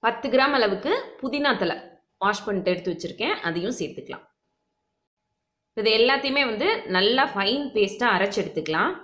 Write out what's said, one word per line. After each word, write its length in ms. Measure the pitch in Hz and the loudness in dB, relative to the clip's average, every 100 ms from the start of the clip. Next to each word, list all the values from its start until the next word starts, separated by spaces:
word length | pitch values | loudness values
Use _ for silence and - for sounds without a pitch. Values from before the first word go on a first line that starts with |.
| 226 | -2
பத்து 220 | 233 269 | -2 0
கிராம் 200 | 262 269 277 | 2 4 4
அளவுக்கு 340 | 214 196 285 494 539 - | 2 0 -2 -2 -4 -10
புதினா 280 | 262 285 285 220 | -6 0 0 0
தழை 140 | 175 - - - _ _ | -2 -4 -12 -20 _ _
wash 200 | 196 202 - | -2 0 -4
பண்ணிட்டு 260 | 196 180 | -2 0
எடுத்து 180 | 180 185 | -2 -4
வச்சிருக்கேன். 400 | 165 165 - 247 415 170 | -6 -8 -6 -4 -2 -4
அதையும் 280 | 165 190 247 | -4 -4 -4
சேர்த்துக்கலாம். 420 | 147 - - 127 _ _ _ _ _ _ _ _ _ _ _ _ _ _ _ - | -8 -8 -14 -16 _ _ _ _ _ _ _ _ _ _ _ _ _ _ _ 0
இது 100 | 214 220 | 2 6
எல்லாத்தையுமே 460 | 240 269 269 277 262 | 6 4 0 0 0
வந்து 160 | 214 339 440 - 185 | 0 0 0 0 2
நல்லா 260 | 202 254 262 | 4 4 2
fine 320 | 196 196 262 285 | 0 0 0 -2
பேஸ்டா 340 | 214 196 - 240 185 | 0 0 2 0 2
அரைச்சு 220 | 202 202 | 2 0
எடுத்துக்கலாம். 500 | 165 - 156 160 240 370 | -4 -4 -2 0 0 -2